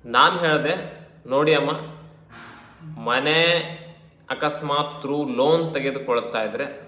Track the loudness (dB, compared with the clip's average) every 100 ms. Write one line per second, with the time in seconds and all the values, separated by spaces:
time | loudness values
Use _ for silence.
0 | 2 6 6 6 2 2 0 -4 -6 -16
1 | -20 -20 -2 2 4 4 2 -4 -8 -16
2 | -20 -20 -20 -20 -20 -20 -20 -20 -16 -8
3 | 0 0 2 4 4 2 -2 -12 -16 -20
4 | -20 _ -12 -4 -4 -4 -2 -2 -2 -6
5 | -4 -2 -2 2 4 4 2 -2 -2 -4
6 | -2 -2 0 -4 -4 -4 -8 -8